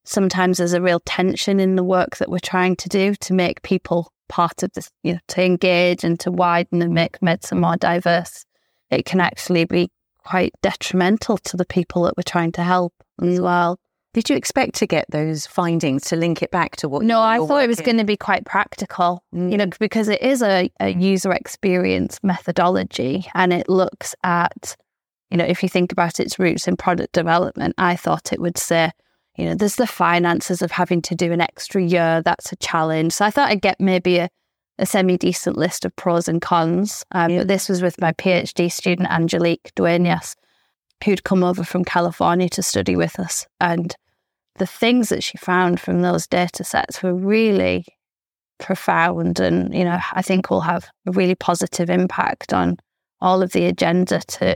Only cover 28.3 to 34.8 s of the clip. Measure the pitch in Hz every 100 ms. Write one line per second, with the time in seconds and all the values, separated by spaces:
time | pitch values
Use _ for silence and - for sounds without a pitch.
28.3 | - 175 - - 165 160 - _ _ _
29.3 | - 165 165 208 - 233 - 170 175 175
30.3 | 170 - 180 175 - 175 175 - 170 170
31.3 | 170 165 - - 196 170 175 165 165 170
32.3 | - - 185 - 165 160 160 160 - 208
33.3 | 285 - 202 196 - 196 185 180 175 175
34.3 | - _ _ _ -